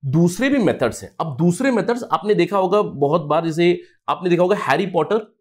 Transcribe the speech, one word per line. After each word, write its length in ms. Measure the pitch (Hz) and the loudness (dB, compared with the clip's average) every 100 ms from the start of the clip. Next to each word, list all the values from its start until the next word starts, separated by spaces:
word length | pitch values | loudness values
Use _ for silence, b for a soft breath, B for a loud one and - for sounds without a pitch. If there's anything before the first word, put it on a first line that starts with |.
दूसरे 440 | 139 143 175 180 262 | 0 2 2 2 0
भी 100 | 277 | 2
मेथड्स 440 | 175 113 120 98 | 0 0 -2 -4
हैं। 140 | - _ | -16 _
अब 160 | 160 127 | -8 0
दूसरे 320 | 170 175 262 | 0 2 0
मेथड्स 340 | 233 185 240 - | 0 -2 -4 -2
आपने 220 | 160 196 | -4 0
देखा 240 | 196 170 202 | 0 2 0
होगा 240 | 185 208 | 2 2
बहुत 400 | 208 139 139 165 | 0 0 0 0
बार, 240 | 147 151 165 | 0 -2 0
जैसे 340 | 156 175 175 B B - | 0 2 0 B B -6
आपने 220 | 143 180 | -4 0
देखा 120 | 170 | 2
होगा 140 | 180 202 | 2 0
Harry 300 | - 147 190 | 0 0 0
Potter 340 | 175 156 214 220 _ | -2 0 -2 -4 _